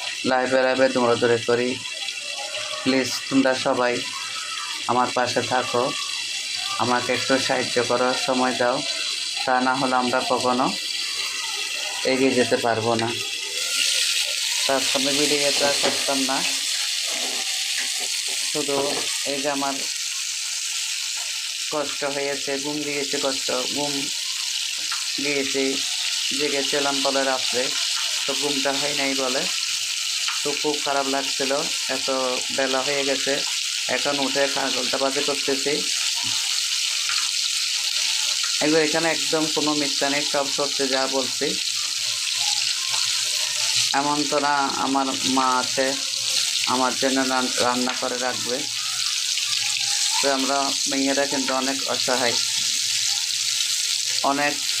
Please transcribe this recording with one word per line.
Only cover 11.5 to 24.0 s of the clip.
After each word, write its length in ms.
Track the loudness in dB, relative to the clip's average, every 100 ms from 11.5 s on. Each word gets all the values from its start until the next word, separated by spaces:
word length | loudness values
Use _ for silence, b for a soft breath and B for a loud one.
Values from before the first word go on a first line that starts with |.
| -4 -4 -4 -6 -2 0
এগিয়ে 220 | 4 4 4
যেতে 180 | 4 4 4
পারবো 260 | 2 2 2
না। 80 | 0 -2 -4 -4 -4 -4 -2 0 2 2 2 0 0 -2 -2 0 2
তার 160 | 2 2
সামনে 220 | 0 2 2
ভিডিওটা 500 | 2 2 2 2 2 2
করতাম 380 | 2 0 0 0 2
না, 80 | 0 0 -2 -2 -2 -2 -2 -2 -2 -4 -4 -4 -2 -2 -2 -2 -4 -4 -4 -4 -2 -2 -2
শুধু 220 | 0 0 0 -2 -2 -2 -2
এই 60 | -2
যে 60 | 0 0
আমার 180 | -2 -2 -4 -4 -4 -4 -4 -4 -4 -4 -4 -4 -4 -4 -4 -4 -6 -6 -6 -6 -4
কষ্ট 280 | -2 -2 -2 -4 -2
হয়েছে, 360 | -2 -2 -2 -2
ঘুম 140 | -2 -4 -2
গিয়েছে, 300 | -2 -2 0 0
কষ্ট, 220 | -2 -2 -2 -2 -2
ঘুম 180 | -2 -2